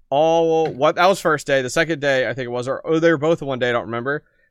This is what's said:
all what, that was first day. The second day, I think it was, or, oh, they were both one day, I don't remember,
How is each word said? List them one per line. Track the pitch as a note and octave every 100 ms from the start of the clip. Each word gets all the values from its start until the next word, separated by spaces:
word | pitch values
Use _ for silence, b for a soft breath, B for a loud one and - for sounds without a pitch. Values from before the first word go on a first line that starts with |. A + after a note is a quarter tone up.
| -
all | C#3 D#3+ E3 E3 D#3+ D#3+
what, | A#2+ D3+ -
that | F3+
was | F#3+
first | E3+ D3 -
day. | C3+
The | B2+
second | E3 D#3+ D#3+
day, | C#3+ C3+ A2+
I |
think | B2 A#2+
it |
was, | A#2+ B2
or, | C3 -
oh, | D#3+
they | E3+
were | D#3
both | D3+ E3+
one | C#3 B2+
day, | B2
I |
don't | A#2+ F#2+
remember, | A#2 B2+ D3 - _ _